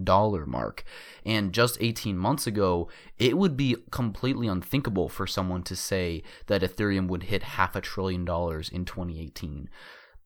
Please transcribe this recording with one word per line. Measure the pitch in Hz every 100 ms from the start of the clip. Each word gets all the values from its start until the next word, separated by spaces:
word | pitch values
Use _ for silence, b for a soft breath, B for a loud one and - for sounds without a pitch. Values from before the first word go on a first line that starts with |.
dollar | 95 95 107 92 71
mark. | 60 55 - - B B B -
And | 110 98
just | 104 120 -
eighteen | 117 113 110 92
months | 101 147 117
ago, | 104 92 87 82 B B -
it | 95 156
would | 196 131
be | 135 - -
completely | - 117 98 127 135 113
unthinkable | 92 - 139 135 92 87
for | - 92
someone | 101 92 90
to | - 92
say | - 95 87 80 B B -
that | 98
Ethereum | 92 - 104 95 92
would | 92
hit | 90 98
half | - - 92 95
a |
trillion | - 101 95 90 87
dollars | 85 85 80 -
in | 90
twenty | 87 - 87 80
eighteen. | 80 - 80 71 - B B B B B